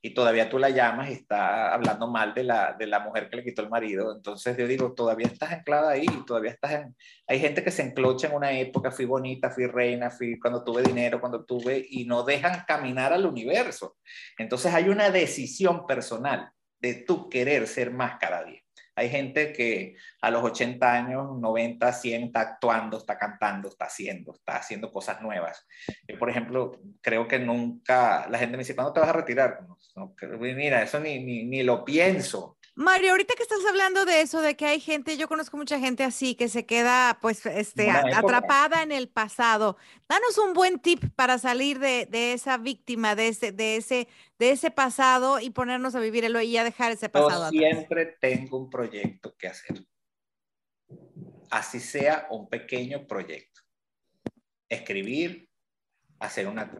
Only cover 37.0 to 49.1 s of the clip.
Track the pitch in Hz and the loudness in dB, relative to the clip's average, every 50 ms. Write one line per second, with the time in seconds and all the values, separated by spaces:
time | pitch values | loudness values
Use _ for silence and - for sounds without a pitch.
37 | 254 247 226 - - 226 220 - - 226 - 202 208 - - - 208 208 180 156 | 6 4 2 2 0 0 0 0 -4 -4 -2 -2 -4 -4 0 2 4 4 6 6
38 | 139 127 214 214 226 - 247 247 247 - 277 277 294 311 330 330 320 311 294 269 | 4 4 4 4 6 6 4 4 4 6 6 6 6 6 4 2 0 0 -2 -4
39 | 254 240 _ 226 220 208 - - 240 233 220 214 220 208 190 _ - - - _ | -4 -4 _ -2 -2 -2 0 2 4 4 4 4 4 2 0 _ -14 -20 -20 _
40 | _ _ - 392 466 494 - 415 427 381 349 349 359 370 370 262 - 339 349 262 | _ _ 2 4 4 4 4 4 4 4 6 6 6 6 4 2 2 2 2 2
41 | - - - - 262 247 254 240 254 254 247 247 269 285 285 262 269 269 254 247 | 0 -4 2 2 4 4 4 2 2 0 0 2 0 0 0 0 0 0 0 0
42 | 202 - 202 233 240 240 247 240 - 277 262 240 226 269 254 _ _ - 240 233 | -2 -2 -2 0 0 0 -2 -2 -2 -2 -2 -2 -2 -6 -8 _ _ -6 -4 0
43 | 226 214 208 208 226 226 220 - 240 208 190 196 220 220 220 226 226 - 262 247 | 0 0 2 2 2 0 0 -2 -6 -6 -4 -2 -2 -2 -2 -2 -2 -2 -2 -2
44 | 233 _ _ - - _ _ _ 233 247 285 254 - 320 311 - 269 254 233 - | -2 _ _ -20 -20 _ _ _ 4 4 4 4 0 -2 2 2 0 0 2 4
45 | 262 262 254 254 254 269 277 240 220 262 208 - 254 247 254 247 254 262 240 254 | 6 6 6 6 4 2 2 2 0 -4 -4 -4 -4 -2 -2 -2 -4 -4 -2 -2
46 | 226 220 214 233 226 226 233 233 226 233 233 226 233 233 233 - 247 233 226 - | -2 0 0 0 0 2 2 0 0 2 2 0 0 0 0 0 -2 -2 0 -2
47 | 220 214 - - 147 147 180 175 170 156 156 156 156 156 160 156 156 - 160 165 | -6 0 4 6 6 6 4 2 -2 0 2 4 4 4 4 0 -4 -4 -2 -2
48 | 165 165 - _ - 131 127 120 131 131 131 131 135 131 - 123 120 110 107 101 | -2 -2 -2 _ 0 0 0 0 -4 -6 -8 -8 -8 -6 -6 -6 -6 -6 -6 -6
49 | 101 - | -6 -6